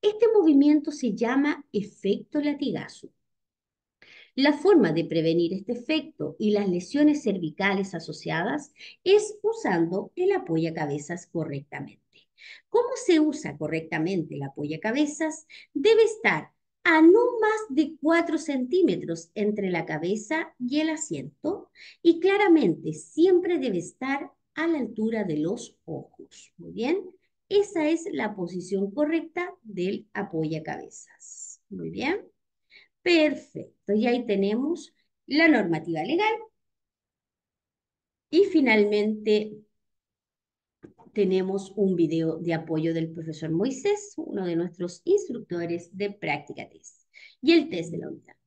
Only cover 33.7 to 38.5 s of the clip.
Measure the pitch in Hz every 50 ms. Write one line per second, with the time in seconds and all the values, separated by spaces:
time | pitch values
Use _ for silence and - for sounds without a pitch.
33.7 | _ _ _ - 202 214 220 247 240 247 220 226 208 196 196 196 214 240 262 294
34.7 | 349 - - - _ _ _ _ _ _ _ - 269 294 330 330 302 233 196 175
35.7 | 165 156 160 175 165 156 156 202 294 349 415 440 453 453 - - _ _ _ _
36.7 | _ _ _ _ _ _ _ _ _ _ _ _ _ _ _ _ _ _ _ _
37.7 | _ _ _ _ _ _ _ _ _ _ _ _ - 320 403 381